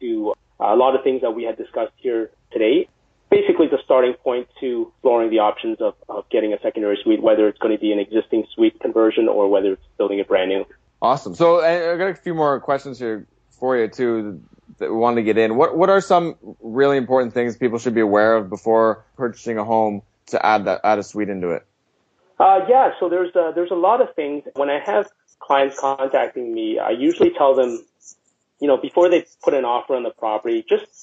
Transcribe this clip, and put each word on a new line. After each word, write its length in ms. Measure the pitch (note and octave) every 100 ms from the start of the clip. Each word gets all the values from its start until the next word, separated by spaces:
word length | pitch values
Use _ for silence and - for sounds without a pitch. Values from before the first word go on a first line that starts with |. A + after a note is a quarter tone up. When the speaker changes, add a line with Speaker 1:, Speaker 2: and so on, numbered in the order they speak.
Speaker 1:
to, 340 | B2 A2 G#2+ - _ _
uh, 160 | A2
a 20 | A2+
lot 200 | B2+ C3
of 80 |
things 160 | C#3 C3
that 120 | A#2+
we 120 | A2
had 120 | A#2 A2
discussed 360 | A2 B2 A2 -
here 340 | B2+ A#2 A2 _ _
today. 380 | G#2+ A2+ D#3 - _ _ _ _
Basically, 360 | G4+ G4+ - D#3
the 100 | C#3
starting 300 | - C3 B2+
point 340 | A#2+ C#3 B2 B2 -
to 300 | C3 A#2+ A2+
exploring 340 | _ C3 A#2 A2+
the 120 | A2
options 420 | G#2 - A#2 A2
of, 120 | G#2+ - -
of 180 | G#2+ -
getting 240 | A#2 G#2+
a 60 | G#2
secondary 380 | A2 - G#2 G2+
suite, 200 | A2+ G#2+
whether 240 | A2+ G#2+ G#2+
it's 120 | -
gonna 180 | A2+ G#2
be 160 | G#2+
an 60 | G#2
existing 480 | G2 A2 - A2+ G#2+
suite 260 | - A2 -
conversion 480 | A2+ A2+ A2 A#2+ A2+
or 220 | G#2 G2
whether 240 | G2+ G2
it's 80 | F#2+ _ -
building 220 | G2+ G2+
a 40 |
brand 240 | F#2+ G2 F#2
new. 160 | F#2+ F#2+ - _ _
Speaker 2:
Awesome. 320 | A#2 C#3+ G2+
So 260 | E2+ E3+ E3+
I, 320 | E3 F3 E3+
I 40 | E3+
got 100 | F#3+
a 60 |
few 180 | E3+ F3+
more 260 | D#3+ D3 C3
questions 380 | - C#3 C#3+ A#2+
here 280 | A#2+ A2 - _ _
for 260 | _ B2+ B2+
you, 120 | A2
too, 540 | - A#2+ A2+ G#2 E2 - _ _ -
that 100 | D#2
we 80 | A2+
wanted 200 | A#2 A#2
to 60 |
get 120 | G#2+ G#2+
in. 200 | A2+ A2+
What, 200 | E3 D3+
what 140 | F#3+
are 100 | G3
some 360 | F#3+ F3+ E3 - A#2 F#2
really 340 | A2+ A#2 C#3 C#3
important 380 | A#2+ C3 A#2+
things 240 | A#2+ A#2+ A2
people 200 | B2+ A#2
should 160 | B2+
be 60 | A2+
aware 340 | G#2+ G#2 A2
of 140 | A2+ F#2
before 560 | G2+ A2+ A2+ A2+ G#2+ _ -
purchasing 400 | A#2+ - A#2 A2
a 60 |
home 360 | G#2+ A2+ A2 G2+ - _ _
to 160 | -
add 200 | G#2 G#2+
that, 160 | G2 F#2
add 160 | G#2 G#2+
a 40 |
suite 260 | F#2+ G#2 G2+
into 220 | F#2+ F2
it? 160 | E2 - _ _ _ _ _ _ -
Speaker 1:
Uh, 220 | F#3 G3 F#3
yeah, 240 | B3+ A3+ -
so 120 | F3+
there's 240 | F3 F3+
a, 180 | F3+ E3
there's 180 | D#3 F3
a 20 |
lot 260 | F3+ F#3 B3
of 140 | A#3+
things. 300 | - C#3+ D3 -
When 160 | C3+ C#3+
I 80 | C#3+
have 320 | G#3 G#3 G3+ _ _ _
clients 400 | - C#3 C#3 -
contacting 760 | C3+ C3+ C3+ C3 A#2 C3 A#2+
me, 240 | A2+ A2 A2+
I 120 | G2+
usually 420 | A#2 D3 E3+ F3 -
tell 180 | C#3
them, 300 | C3+ B2 A#2 - _ - - _ _ _ _
you 100 | C#3+
know, 100 | C3
before 320 | C#3 - F3
they 160 | E3+ - _
put 100 | -
an 140 | C#3+ B2
offer 300 | A#2+ - C3
on 80 |
the 60 | A#2
property, 540 | - A2 G#2+ A#2 A#2 -
just 200 | G#3 - _